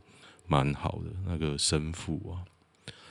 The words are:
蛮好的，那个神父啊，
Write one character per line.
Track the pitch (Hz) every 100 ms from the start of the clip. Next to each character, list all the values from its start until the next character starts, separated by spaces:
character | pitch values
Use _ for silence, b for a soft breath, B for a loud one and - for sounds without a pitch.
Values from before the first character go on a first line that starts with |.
| b b b b -
蛮 | 73 67
好 | 69 - 80
的， | 80 82 92
那 | 85
个 | 78 71
神 | - 78 78
父 | 82 - 78 -
啊， | 90 90 _ _ _ B B B